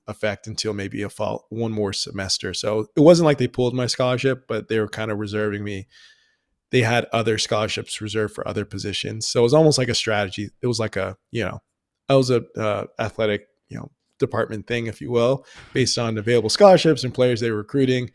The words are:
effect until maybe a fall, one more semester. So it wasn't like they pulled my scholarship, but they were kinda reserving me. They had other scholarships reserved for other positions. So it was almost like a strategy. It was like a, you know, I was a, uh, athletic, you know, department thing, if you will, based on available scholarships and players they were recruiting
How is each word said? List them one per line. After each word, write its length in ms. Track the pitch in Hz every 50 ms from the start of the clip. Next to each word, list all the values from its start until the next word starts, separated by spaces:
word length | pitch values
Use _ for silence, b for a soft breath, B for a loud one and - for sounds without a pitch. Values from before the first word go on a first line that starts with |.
| _
effect 400 | - - - - 107 101 - -
until 280 | 107 110 - - 110 104
maybe 280 | 101 98 98 107 113 101
a 60 | 98
fall, 380 | - - 104 - - - - _
one 240 | 107 110 117 113 110
more 200 | 104 107 98 101
semester. 600 | - - - - 98 95 92 - - - 101 92
So 340 | - - 110 107 110 107 - _
it 40 | -
wasn't 240 | 143 156 180 165 170
like 140 | 156 143 123
they 100 | 127 117
pulled 260 | - - 127 123 120
my 120 | 127 123
scholarship, 600 | 117 - - 131 127 127 123 131 135 131 127 _
but 220 | _ 120 107 107 -
they 100 | 110 110
were 100 | 107 101
kinda 260 | - - 110 110 107
reserving 500 | 101 107 101 101 107 107 107 101 101 104
me. 220 | 104 104 98 98 b b b b b b b b b b b b b b _ _ _
They 120 | - 131 120
had 240 | 113 117 120 113 - -
other 260 | 117 113 110 110 104
scholarships 640 | - - - 107 110 101 - - - - - -
reserved 340 | 110 107 101 110 107 104 -
for 120 | - -
other 180 | - 104 107 101
positions. 640 | 101 - 101 98 104 95 - - - 107 113 117
So 140 | - - 127
it 40 | 117
was 100 | 120 131
almost 240 | 156 160 156 143 -
like 100 | 127 117
a 60 | 117
strategy. 560 | - - 113 110 104 104 95 - - 104 98 - _
It 60 | -
was 140 | 123 120 107
like 160 | 110 107 -
a, 200 | 98 95 95 95 - _ _
you 140 | - 120 104
know, 160 | 92 - - - _ _ _ _ _ _ _ _ _
I 80 | 139
was 140 | 135 131 123
a, 120 | 127 117 - - _ -
uh, 280 | 110 107 104 101 - - _ -
athletic, 480 | 113 107 - - 113 107 104 104 - _ _ _ _ _
you 100 | - 113
know, 120 | - - _ _ _ _ _ _
department 480 | 131 120 110 110 113 - 113 107 95
thing, 200 | - 120 117 117
if 140 | 113 104 -
you 100 | 147 120
will, 340 | 120 117 117 120 135 131 B B B B B B B
based 260 | 127 127 113 - -
on 200 | 120 117 113 110
available 300 | 101 113 120 120 107 110
scholarships 540 | - - 208 202 185 165 - 165 156 123 -
and 80 | 127 113
players 260 | - 127 127 123 107
they 100 | 117 117
were 80 | 110 104
recruiting 520 | 104 - - 143 135 127 127 127 123 -